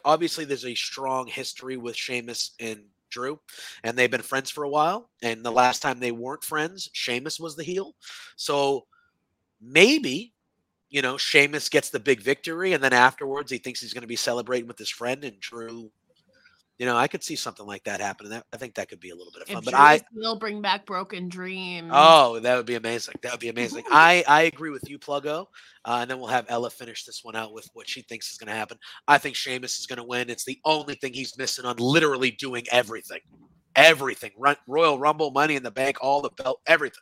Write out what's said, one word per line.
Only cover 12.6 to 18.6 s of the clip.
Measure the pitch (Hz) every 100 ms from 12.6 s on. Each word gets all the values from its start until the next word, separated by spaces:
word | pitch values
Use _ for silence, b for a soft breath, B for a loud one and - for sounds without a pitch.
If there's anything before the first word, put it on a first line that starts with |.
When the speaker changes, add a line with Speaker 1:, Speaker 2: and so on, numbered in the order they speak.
| 190
Speaker 1:
and | 160
then | 135
afterwards | 123 127 - 139 139 147
he | 127
thinks | 131 120
he's | 117
gonna | 123 117
be | 117
celebrating | - 120 117 127 117
with | 120
his | 107
friend, | - 120 135
and | 143 98
Drew, | - 117 113 113 110 _ _ _ _ b b b _ _
you | 123
know, | 120
I | 135
could | -
see | - 151
something | 123 - 104
like | 98 -
that | 98
happening. | 101 98 104
That, | 113 -
I |
think | 110